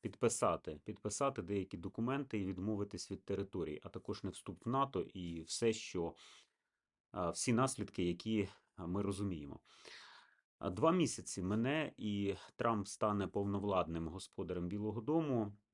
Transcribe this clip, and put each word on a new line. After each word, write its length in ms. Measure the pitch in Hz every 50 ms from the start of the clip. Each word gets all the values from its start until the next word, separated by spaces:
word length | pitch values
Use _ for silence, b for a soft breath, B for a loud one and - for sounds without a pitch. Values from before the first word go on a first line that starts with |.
підписати, 800 | - 107 - - - 117 - - - 104 85 78 _ - 78 76 _
підписати 580 | - - - _ 107 - - 139 139 139 - 95
деякі 340 | 87 101 101 92 - -
документи 600 | 90 85 98 - - 113 120 135 139 143 135 - 107
і 60 | 98
відмовитись 680 | 92 98 87 92 104 110 101 101 101 - 90 - -
від 140 | 98 92 _
території, 560 | - 98 95 98 98 - 95 82 78 76 - -
а 40 | -
також 360 | - - - - 104 - -
не 60 | 98
вступ 360 | 90 - - - 92 85 -
в 20 | 117
нато 320 | 120 135 139 135 135 95
і 420 | 85 - - 95 90 85 85 82 80
все, 300 | - - - - 117 110
що, 420 | 113 - - - 92 85 85 - B B B B B B B B B B B B B B _ _ _ _ _
а, 200 | - 92 90 85
всі 220 | 82 - - - 120
наслідки, 520 | 110 131 131 - - 104 - - - 92
які, 440 | 87 87 87 - 110 110 107 98 90 B B B _ _
а, 100 | - 90
ми 160 | 85 90 101 101
розуміємо. 580 | 101 98 90 104 101 92 78 73 71 67 - B B B B B B B B B B B B B B B B B _ _ _
А, 120 | - 95
два 220 | 92 95 120 160 170
місяці 500 | 185 170 127 - - - - - - 90
мине, 500 | 92 101 110 113 127 143 156 156 - -
і 380 | - - 107 104 101 101 98 98 95 B B -
Трамп 320 | _ 113 117 117 107 101 -
стане 380 | - - - 107 104 101 98
повновладним 800 | 92 - 104 101 101 101 101 95 104 98 92 85 78 82 82 82 80
господарем 600 | 82 95 - - _ - 95 85 90 90 87 87
Білого 320 | 95 104 104 107 104 117
дому 520 | 107 120 151 165 160 147 131 120 110 104 104 - _ _